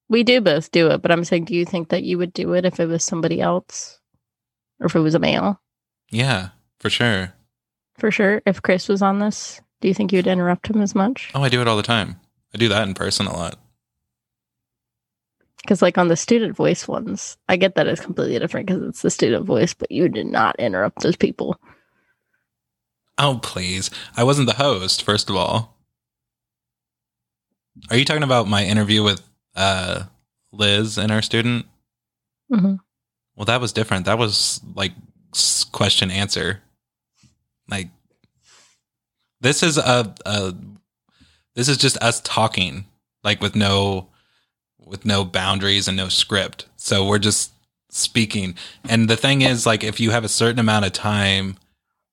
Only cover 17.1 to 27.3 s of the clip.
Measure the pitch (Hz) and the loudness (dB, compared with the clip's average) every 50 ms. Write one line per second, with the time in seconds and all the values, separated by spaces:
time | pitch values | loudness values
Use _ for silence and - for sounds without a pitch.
17.1 | 196 - - - - _ _ - 185 180 190 190 190 165 151 - 160 - - - | -8 -10 -10 -14 -16 _ _ 0 2 2 2 2 2 2 0 0 0 -4 -6 -8
18.1 | 175 - 139 117 123 117 - 170 - - - - 185 196 - - - - - 170 | -4 -4 -2 -2 -2 -2 -4 -4 -6 -6 -4 -2 -2 -2 -4 -6 -8 -2 -2 -2
19.1 | - - 175 110 117 - - 190 - 110 135 175 - - - - - 127 180 - | 0 2 0 2 2 0 0 0 0 0 0 0 -2 -8 -10 -6 -2 0 0 0
20.1 | - 107 - - - 110 113 95 - - 120 113 92 92 101 - - - - 156 | 0 -2 -6 -2 0 0 0 0 0 -2 -2 -2 0 0 -2 -2 -2 -2 0 0
21.1 | 185 - - - - - - 67 - - _ - - _ _ _ _ _ _ _ | 0 2 0 -2 -2 -4 -6 -6 -6 -8 _ -20 -20 _ _ _ _ _ _ _
22.1 | _ _ _ _ _ _ _ _ _ _ _ _ _ _ _ _ _ _ _ _ | _ _ _ _ _ _ _ _ _ _ _ _ _ _ _ _ _ _ _ _
23.1 | - - 143 143 131 113 - - - - 92 90 92 95 92 - - - - - | -4 0 0 0 0 -2 -6 -8 -8 -6 -6 -6 -6 -6 -6 -8 -10 -12 -16 -8
24.1 | - 117 120 131 143 143 131 117 107 113 139 147 117 92 92 92 - - - - | -2 0 2 4 4 4 4 2 2 2 2 2 2 0 0 -2 -2 -2 0 0
25.1 | 104 104 - - 98 92 87 - - 117 117 - _ _ _ _ _ _ _ _ | 0 0 0 -2 0 0 0 0 0 -2 -2 -4 _ _ _ _ _ _ _ _
26.1 | _ _ _ _ _ _ _ _ _ _ _ _ _ _ _ _ _ _ _ _ | _ _ _ _ _ _ _ _ _ _ _ _ _ _ _ _ _ _ _ _
27.1 | _ _ _ _ | _ _ _ _